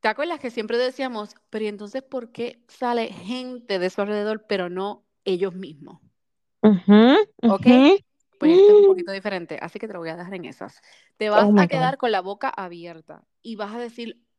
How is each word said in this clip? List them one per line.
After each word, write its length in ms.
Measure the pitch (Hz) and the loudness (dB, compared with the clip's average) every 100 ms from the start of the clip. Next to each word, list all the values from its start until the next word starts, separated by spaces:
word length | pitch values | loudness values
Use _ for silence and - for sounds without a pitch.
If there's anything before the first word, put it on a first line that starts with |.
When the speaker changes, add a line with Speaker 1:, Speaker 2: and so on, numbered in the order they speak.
Speaker 1:
¿Te 80 | 220 | -4
acuerdas 300 | 220 311 320 | -4 -8 -8
que 100 | 254 | -10
siempre 280 | 233 214 233 | -10 -6 -4
decíamos, 560 | 254 262 262 233 208 _ _ | -4 -6 -10 -10 -14 _ _
"Pero 140 | 214 214 | -10 -10
¿y 20 | |
entonces 340 | 208 208 262 | -10 -12 -14
por 280 | 269 262 233 | -10 -12 -12
qué 300 | - 240 _ _ | -12 -12 _ _
sale 400 | _ 247 240 226 | _ -4 -4 -6
gente 680 | 180 180 254 254 247 233 190 | -10 -12 -12 -10 -16 _ -4
de 100 | 185 | -4
su 100 | - | -4
alrededor, 420 | 202 208 208 220 _ | -6 -4 -6 -8 _
pero 200 | 202 175 | -6 -6
no 340 | 180 196 - _ _ | -8 -10 -10 _ _
ellos 300 | - 185 190 | -6 -4 -4
mismos?" 460 | 180 190 147 139 - _ _ _ _ _ _ 214 | -6 -16 -18 -20 -20 _ _ _ _ _ _ 2
Speaker 2:
Ujú, 480 | 196 190 208 233 311 415 _ 233 | 2 6 6 8 6 2 _ 0
Speaker 1:
¿Ok? 200 | 196 214 | 0 4
Speaker 2:
ujú. 320 | 247 277 403 _ _ _ _ | 6 6 4 _ _ _ _
Speaker 1:
Pues 140 | 302 | 4
esto 200 | 349 403 | 6 8
es 40 | 415 | 8
un 40 | |
Speaker 2:
Mm. 20 | |
Speaker 1:
poquito 280 | 403 370 349 | 6 2 -4
diferente, 460 | 196 208 190 170 156 | -8 -6 -8 -8 -12
así 160 | - 202 | -12 -12
que 80 | 220 | -14
te 60 | |
lo 60 | 185 | -12
voy 80 | 165 | -12
a 60 | 165 | -12
dejar 180 | 175 | -12
en 100 | 190 | -14
esas. 360 | - - - _ _ _ _ _ | -14 -16 -18 _ _ _ _ _
Te 140 | 214 | 0
vas 160 | 208 208 | 2 4
Speaker 2:
Oh 60 | |
my 40 | 208 | 4
Speaker 1:
a 120 | 175 | 4
quedar 240 | 262 262 | 0 -2
Speaker 2:
God. 60 | 269 | -2
Speaker 1:
con 140 | 247 | -4
la 80 | 202 | -4
boca 280 | 185 202 269 | -6 -8 -10
abierta 760 | - 185 170 170 165 _ 151 _ _ | -8 -14 -14 -18 -20 _ -20 _ _
y 140 | 226 214 | -18 -12
vas 180 | 202 | -12
a 40 | 226 | -12
decir 420 | 240 233 233 226 _ | -14 -14 -16 -16 _